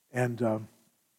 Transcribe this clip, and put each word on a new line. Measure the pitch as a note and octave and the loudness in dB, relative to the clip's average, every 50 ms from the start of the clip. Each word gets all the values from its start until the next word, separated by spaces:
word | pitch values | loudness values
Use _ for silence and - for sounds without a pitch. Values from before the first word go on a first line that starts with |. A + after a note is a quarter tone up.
| _ _ | _ _
and, | - B2 B2 A#2+ A#2+ A2+ | -2 0 0 0 0 0
um, | A#2+ A2 A2 A2 A2 - _ _ _ _ _ _ _ _ _ | 0 0 0 0 -4 -8 _ _ _ _ _ _ _ _ _